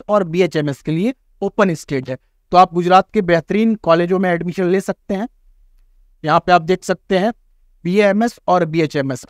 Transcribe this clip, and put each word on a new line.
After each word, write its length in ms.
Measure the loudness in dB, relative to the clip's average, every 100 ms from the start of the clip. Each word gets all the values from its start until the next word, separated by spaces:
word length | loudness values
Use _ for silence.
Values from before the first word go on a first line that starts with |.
| -4
और 140 | -2
बीएचएमएस 580 | -2 0 0 0 -4 -6
के 100 | -6
लिए 220 | -4 -4 -6 _ _
open 320 | -8 0 0
state 360 | -2 -6 -8 -8
है। 80 | -12 _ _ _
तो 60 | 4
आप 160 | 4
गुजरात 380 | 2 4 4 4
के 100 | -2
बेहतरीन 540 | 0 0 0 0 0 0
कॉलेजों 440 | 0 2 2 0
में 100 | 0
admission 360 | -2 -4 -4 -2
ले 160 | -2
सकते 320 | -2 -8 -8
हैं। 140 | -8 -8 -12 _ _ _ _ _ _ _ _ -2
यहाँ 140 | 0
पे 120 | 4
आप 100 | 2
देख 220 | 2 -2
सकते 360 | -2 -6 _ -2
हैं 140 | -2 -4 _ _ _ _
बीएएमएस 560 | -2 2 2 2 -2 -4 -2
और 180 | 0 0
बीएचएमएस, 600 | -2 -2 -2 -4 -6 -8